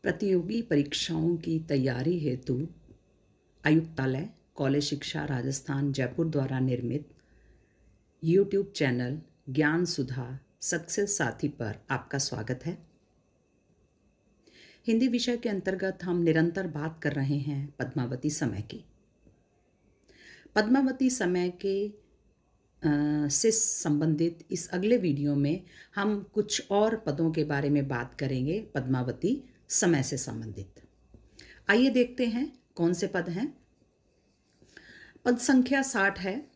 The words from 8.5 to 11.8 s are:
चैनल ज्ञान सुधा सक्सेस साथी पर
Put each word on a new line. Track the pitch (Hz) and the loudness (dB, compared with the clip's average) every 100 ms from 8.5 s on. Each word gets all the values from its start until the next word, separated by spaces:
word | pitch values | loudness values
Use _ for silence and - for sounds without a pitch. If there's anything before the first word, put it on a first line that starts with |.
| 196 196 | 0 -2
चैनल | - 139 123 123 151 - _ - | 0 0 0 -2 -6 -10 _ -6
ज्ञान | 135 151 160 175 | 0 2 2 0
सुधा | - 131 127 120 135 _ _ | 0 -2 -4 -8 -12 _ _
सक्सेस | - 170 - - 202 - | -4 -4 -4 -2 -2 0
साथी | 127 - 147 | -2 -2 -6
पर | - 113 98 | -4 -6 -6